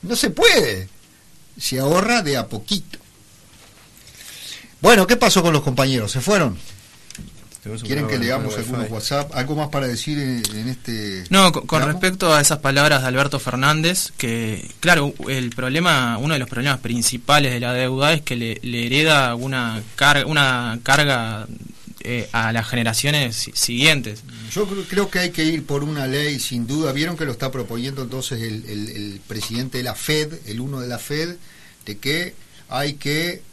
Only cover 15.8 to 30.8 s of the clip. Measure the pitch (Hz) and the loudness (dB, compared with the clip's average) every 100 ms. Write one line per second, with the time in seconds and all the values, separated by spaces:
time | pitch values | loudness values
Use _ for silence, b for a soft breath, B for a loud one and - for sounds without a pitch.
15.8 | 175 147 123 113 143 156 123 - 135 135 | 4 4 2 0 0 0 -2 -2 0 0
16.8 | 113 120 113 120 - 147 135 123 120 123 | 0 0 0 -2 4 4 4 0 -2 -2
17.8 | 127 131 147 160 151 123 117 110 123 120 | 0 2 2 2 0 -4 -4 -6 -6 -4
18.8 | 120 135 156 147 131 120 131 131 117 110 | 0 2 6 6 4 0 -4 -2 -4 -4
19.8 | 107 - 139 143 135 151 139 127 120 117 | -8 2 4 4 2 2 2 2 -2 -6
20.8 | - 139 147 127 113 107 110 - - - | 2 2 4 2 -2 -6 -8 -12 -14 -16
21.8 | - - - 120 107 120 113 113 110 123 | -18 -14 -6 -6 -2 -2 0 0 -2 -2
22.8 | 113 113 143 147 131 110 - - - 120 | 0 0 0 0 0 -4 -6 -2 -2 2
23.8 | 147 151 110 104 - 117 113 - 202 196 | 4 4 -2 -10 -14 -16 -10 -4 -4 -4
24.8 | 185 190 196 185 180 175 160 160 - 143 | -2 0 0 0 -2 0 0 0 -2 -4
25.8 | 147 151 131 139 147 139 - 120 117 143 | -2 -4 -2 -2 -2 -4 -4 -4 -2 -2
26.8 | 156 135 160 170 151 117 135 131 120 117 | -2 -2 -4 -4 -6 -4 -6 -6 -6 -6
27.8 | 127 135 123 131 127 120 113 107 107 104 | -6 -8 -8 -8 -6 -6 -6 -8 -8 -8
28.8 | 104 104 104 98 - 110 107 117 131 127 | -8 -8 -10 -12 -10 -10 -6 -6 -6 -6
29.8 | 123 110 - 156 151 160 - 110 131 139 | -6 -8 -2 0 -2 -6 -12 -8 -8 -8